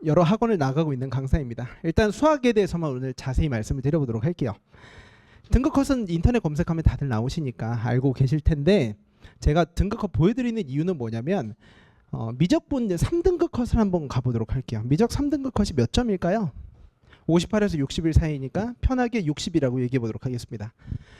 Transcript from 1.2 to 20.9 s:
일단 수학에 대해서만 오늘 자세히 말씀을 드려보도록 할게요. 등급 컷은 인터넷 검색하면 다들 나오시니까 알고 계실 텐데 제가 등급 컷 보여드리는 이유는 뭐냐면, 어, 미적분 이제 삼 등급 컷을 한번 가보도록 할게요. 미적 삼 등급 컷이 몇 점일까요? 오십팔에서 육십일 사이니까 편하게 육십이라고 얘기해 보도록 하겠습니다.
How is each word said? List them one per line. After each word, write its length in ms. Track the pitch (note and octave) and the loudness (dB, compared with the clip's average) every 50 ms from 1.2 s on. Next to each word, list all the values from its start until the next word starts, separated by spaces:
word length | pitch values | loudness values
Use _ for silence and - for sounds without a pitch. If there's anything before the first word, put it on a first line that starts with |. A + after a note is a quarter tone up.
| C3+ C3 - E3+ C#3 A#2+ A#2 - B2+ B2+ - - - | 0 2 0 0 0 -4 -8 -10 -10 -12 -12 -6 -6
일단 260 | E3 D#3+ - A3 G#3 | 0 2 2 2 2
수학에 420 | G3 - C#4+ D#4 D#4 C#4 A#3+ B3 | 2 2 4 4 4 4 2 2
대해서만 380 | A3 G#3 G3 E3+ - E3+ E3 D3+ | 4 4 2 2 0 -2 -2 -2
오늘 240 | C3 B2 C3 C3+ B2 | -2 -4 -4 -6 -8
자세히 340 | - - C3+ B2+ - D#3+ D3+ | -6 -8 -2 0 0 0 2
말씀을 340 | C3 A2 G#2+ - D3 C3+ | 0 -2 -2 -2 -4 -2
드려보도록 420 | A#2+ C#3+ D#3 E3 C#3 A#2+ A2+ A2+ G#2+ | 0 0 2 2 0 0 -2 -2 -2
할게요. 300 | E3 F3 - C#3+ A2 F#2+ - _ _ - - - - - - - - - - _ _ _ - _ _ | -2 -2 0 -2 -4 -4 -6 _ _ -20 -20 -20 -20 -20 -20 -20 -20 -20 -20 _ _ _ -20 _ _
등급 220 | - A#3 C4+ D#4 | 0 2 2 2
컷은 360 | - C#4 C#4 - C#4 B3 A3 F3 | 2 2 2 2 0 -2 0 -2
인터넷 320 | E3+ E3 E3 A#3 B3 A3+ | -2 2 4 4 4 4
검색하면 420 | - D#3+ D3+ D3 E3+ - E3 D#3+ | 0 0 -2 -2 -2 0 -2 2
다들 260 | D#3 - - - C#3+ C#3 | 2 2 2 2 -2 -2
나오시니까 800 | A#2 A2 A#2 C#3 - E3 D3+ B2+ A#2 - A#2+ A2 A#2+ A#2+ A2 | -2 -2 -2 -2 -4 -4 -6 -6 -6 -6 -6 -6 -4 -4 -2
알고 280 | B2 A#2+ B2+ B2 C#3+ B2 | 0 0 2 2 0 2
계실 260 | - C3+ B2+ D#3 D3+ | 2 2 2 2 2
텐데 560 | - - E3 C#3+ C#3+ E3+ G3+ G3 C3 A2 G#2 - _ _ _ _ - - - _ | 2 2 0 2 2 2 4 4 2 0 -4 -10 _ _ _ _ -20 -20 -20 _
제가 240 | - D3 D3 E3+ E3+ | 0 2 4 4 2
등급 360 | - _ - F3 G3 - - | 0 _ -2 -2 -2 -2 -4
컷 100 | G#3+ F#3+ | -6 -4
보여드리는 560 | - G#2+ D#3 G3 A#3 B3 B3 A#3+ A3+ A3+ F#3+ C3 | 0 2 2 2 2 2 -2 -2 -2 -4 -4 -2
이유는 280 | C3 C#3+ D#3+ F#3 F#3 | -2 -2 -2 -2 -2
뭐냐면, 580 | C#3+ A#2+ A2 A2+ A#2 A#2+ D3+ G3 F#3+ B2 G#2+ A2+ - _ - - - _ _ _ _ _ _ | -2 -4 -4 -4 -4 -2 -2 -2 -2 -2 -6 -10 -14 _ -20 -20 -20 _ _ _ _ _ _
어, 200 | - C3 A#2 A2+ | -8 -6 -6 -6
미적분 540 | A#2 B2+ D#3 F3+ D#4 D#4+ - _ D4 C4 A#3+ | 0 0 2 4 4 0 0 _ -4 -2 -2
이제 100 | G#3 F3 | -2 0
삼 260 | E3 - - E4+ E4+ | -2 -2 0 0 0
등급 300 | E4+ F#4+ F4+ E4 F4 - | 2 2 2 2 -2 -2
컷을 260 | - - B3 - - A#3 | -2 -4 -2 0 2 2
한번 300 | A3 G3 F3+ F3 D3+ B2+ | 2 2 2 -2 -4 -2
가보도록 460 | - B2 - C3 A#2 A2+ A2 - A2+ | -4 -2 -2 0 -2 -2 -2 -2 -4
할게요. 280 | C3 - - A#2+ G#2+ A2 | -4 -4 -4 -6 -6 0
미적 280 | B2 C#3+ D#3+ A#3 A3+ | 0 2 2 2 0
삼 180 | - - C#4+ C#4+ | 2 -2 0 0
등급 240 | D4+ C#4+ C4 C4 - | -2 -2 -4 -4 0
컷이 160 | - G#3 - F3+ | 0 -2 0 0
몇 160 | C3 A#2 - | 0 0 2
점일까요? 580 | - A#3+ B3 A#3 G3 F3 - E3+ F#3+ A3+ G#3 C#3 - - - - - - - - _ _ _ _ - _ _ | 0 0 0 0 -2 0 0 0 0 0 -2 -4 -6 -10 -18 -18 -20 -20 -20 -20 _ _ _ _ -20 _ _
오십팔에서 520 | - D#3+ F3 E3+ - - G#3+ G#3 G3+ E3+ D3+ | 2 2 2 2 2 0 0 2 2 0 -2
육십일 340 | C#3 - - - D#3+ E3 | -2 -2 -2 -2 0 2
사이니까 640 | D#3 - E3+ D#3 D3+ C3+ C3+ C3 - F3 G#3+ B3 A#3+ - | 2 2 0 0 -4 -4 -6 -4 -4 -4 -4 -4 -6 -2
편하게 440 | - - C4 B3+ B3 A#3+ A#3 A#3 F3 | -2 0 2 2 0 0 0 -2 -2
육십이라고 560 | D3 D3 - - G3+ E3+ E3 C#3 B2+ B2 C3 | -2 -4 -4 -6 0 0 2 2 2 0 0
얘기해 180 | B2 A#2+ B2+ C3 | -2 0 0 0
보도록 260 | A#2 A2 G#2+ A2 - | -2 -2 -6 -6 -6
하겠습니다. 460 | C3 B2+ A#2+ - - B2 G#2 G#2 A2+ - _ _ - | -6 -6 -6 -8 -10 -12 -12 -12 -14 -14 _ _ -10